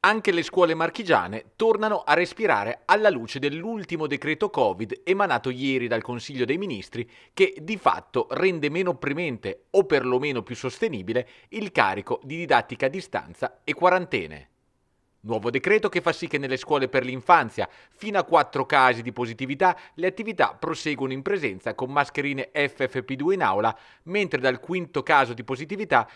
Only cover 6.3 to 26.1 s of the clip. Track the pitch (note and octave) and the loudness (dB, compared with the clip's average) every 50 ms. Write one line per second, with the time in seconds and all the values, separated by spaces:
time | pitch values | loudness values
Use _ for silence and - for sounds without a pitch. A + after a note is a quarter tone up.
6.3 | C#3+ C3 B2 A#2+ C#3+ E3+ G3+ G3 C3+ G2+ F#2 - - A#2+ A#2 - _ - - _ | -4 -4 -2 0 0 -2 -2 -6 -6 -8 -10 -10 -10 -10 -10 -10 _ -20 -20 _
7.3 | _ - F#3+ E3 - - D3+ E3 A3 F#3+ - - - - - _ - - - - | _ 2 2 2 2 -8 -8 -8 -8 0 2 2 2 2 -4 _ -2 -2 -2 0
8.3 | C3 - F3 F#3+ F3+ E3 C#3+ D3 C#3+ F3 F#3+ F3+ E3 B2+ - C#3+ C#3 D3+ F3+ D#3+ | -2 0 2 2 2 2 -2 -2 -2 0 -2 -2 -2 -2 -2 -4 -2 -2 -2 -4
9.3 | B2 G#2+ - G2 F#2+ - _ _ - F#3+ F#3+ G3 D#3 C#3 B2+ B2+ B2+ B2+ C#3 D3+ | -6 -6 -6 -8 -8 -8 _ _ 2 2 4 4 2 2 2 2 0 0 0 0
10.3 | C3+ A#2+ G2+ - A#2+ - - B2+ - - A3+ A3+ D#3+ G#2 F#2 F2+ A2+ B2 B2 - | -4 -4 -6 -6 -10 -8 -8 -8 -4 -2 -4 -2 -2 -4 -6 -2 -2 -2 -2 -4
11.3 | - - _ _ - A3 G#3+ F#3+ - D#3+ A#2 F#2+ F#2+ G2+ G2 - A#2+ - - C3 | -12 -20 _ _ -8 -8 -8 -2 2 4 4 4 4 -2 -4 -4 -6 -6 -6 -10
12.3 | D3 E3 F3 C#3+ C#3+ A#2+ A2+ - B2 A2 - C3+ D3 - F3+ - - F3+ - - | -8 -8 0 2 2 2 2 0 -6 -2 -2 -2 -2 -4 -12 -6 -8 -8 -8 -8
13.3 | E2+ - - - - _ _ - D3+ - F3 F3+ F3+ F#3 F3+ - - A2+ F2 D#2 | -10 -8 -8 -8 -8 _ _ -8 -4 2 4 4 4 4 0 -2 -4 -4 -4 -6
14.3 | D2+ D2+ C#2+ _ _ _ _ _ _ _ _ _ _ _ _ _ _ _ - G#2+ | -12 -18 -20 _ _ _ _ _ _ _ _ _ _ _ _ _ _ _ -8 -4
15.3 | A2+ A2 F#2+ A#2+ A#2+ C#3 - - G#3 G#3+ G#3+ G3+ - F3 E3+ F3 D#3 - - D#3+ | -4 -2 -2 -2 -2 0 2 4 2 4 2 0 -2 0 0 0 -2 -2 -6 -4
16.3 | - C#3+ C#3 C3 C3 B2+ - - D3+ C#3+ C3+ B2+ - C3+ A#2+ B2+ B2+ C3 A#2+ - | -4 -4 -2 -2 -4 -4 -2 0 0 0 0 2 0 0 0 0 -6 -8 4 4
17.3 | F3+ E3 B2+ A2 - - G2 - - - - _ _ _ - G#3+ G3+ G3 E3 - | 6 6 6 0 -4 -6 -6 -6 -6 -18 -20 _ _ _ -10 -2 0 0 0 4
18.3 | D#3+ D#3+ C#3+ - - C#3 C3+ - D3+ C#3 C3 B2+ B2 A#2 A#2 B2 G#2+ A#2+ B2 A2+ | 4 4 4 4 -2 -4 -2 2 4 6 6 6 4 2 -4 -8 -6 -6 -6 -6
19.3 | A#2 A2+ C3 B2+ C#3+ C#3 F#3+ F#3 E3+ - - - _ - E3 F3+ F3+ - A3 A3 | -6 -8 -8 -8 -2 2 2 2 2 0 -8 -20 _ -4 -4 -4 -2 -4 -8 -8
20.3 | G#3+ F3+ C3 - - - - - D#3+ - - D#3 D3 B2+ C3+ C3 C3 C3+ C3+ - | 0 0 0 0 0 -6 -6 -6 -6 -4 -4 -4 -4 -2 -2 -4 -4 -4 -4 -2
21.3 | G3+ F#3+ D3+ A#2 F#2+ F#2 - A#2+ G#2+ - C3 B2+ C#3 C#3+ C#3 - - - D3 C#3+ | -2 -2 -2 -4 -4 -4 -6 -8 -6 -4 -6 -2 0 0 0 0 -2 -4 -4 -4
22.3 | C#3 C3+ C3+ - _ D3+ C#3+ C#3 - - C3+ B2+ - C3 B2 - C3+ C3 C#3+ E3 | -4 -4 -6 -6 _ -2 -2 -2 0 -2 -4 -2 -2 -6 -6 -6 -8 -4 0 0
23.3 | G3 F#3+ D#3+ G#2 F#2+ G2+ G#2+ A2+ G#2+ - - - - _ _ E3 F3+ G#3 G3+ D#3 | 0 2 2 2 2 2 2 0 0 -2 -14 -20 -20 _ _ -6 -4 -2 -2 -2
24.3 | C#3 C#3 B2 C3+ B2+ A#2 - - F3 F#3 F3 C#3+ _ D3 C3 - D#3+ C#3+ C3+ A#2+ | -2 0 0 0 0 0 -6 -6 -6 -6 -6 -4 _ -6 0 2 4 4 4 2
25.3 | A#2+ A2+ A#2 G#2+ C3 B2+ D#3 D3 F#3+ G3 G#3+ E3 C#3+ B2 A2 - | -2 -10 -8 -8 -8 -8 -6 -10 -8 -8 -2 2 2 2 2 2